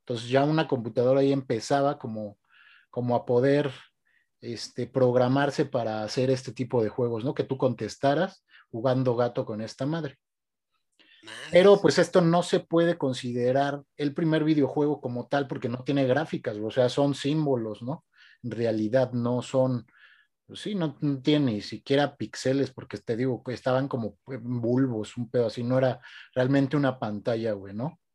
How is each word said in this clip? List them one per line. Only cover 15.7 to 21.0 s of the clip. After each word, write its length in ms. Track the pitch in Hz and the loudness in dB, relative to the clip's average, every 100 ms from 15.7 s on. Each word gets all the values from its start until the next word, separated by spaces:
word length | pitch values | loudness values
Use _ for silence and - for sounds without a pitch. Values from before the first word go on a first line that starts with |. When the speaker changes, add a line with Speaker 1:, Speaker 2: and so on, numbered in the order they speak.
| 123 | -6
Speaker 1:
tiene 220 | 127 143 135 | -2 0 2
gráficas, 500 | 127 156 170 - 104 | 0 0 -6 -6 -6
o 140 | 107 | -4
sea, 180 | 131 123 | 2 2
son 260 | 131 143 | 4 0
símbolos, 680 | 135 139 156 147 127 113 107 | 0 -2 0 0 0 -2 -8
¿no? 240 | 120 165 _ _ - _ | -8 -10 _ _ -20 _
En 100 | 120 | -10
realidad 600 | 107 117 110 107 127 127 | -2 -2 0 2 2 2
no 300 | 123 120 123 | 0 -2 -2
son, 440 | 120 135 127 123 - _ - _ _ _ _ | -2 0 2 0 -6 _ -20 _ _ _ _
pues 140 | 107 | -12
sí, 140 | 180 | -6
no, 220 | 208 156 139 | -4 -4 -2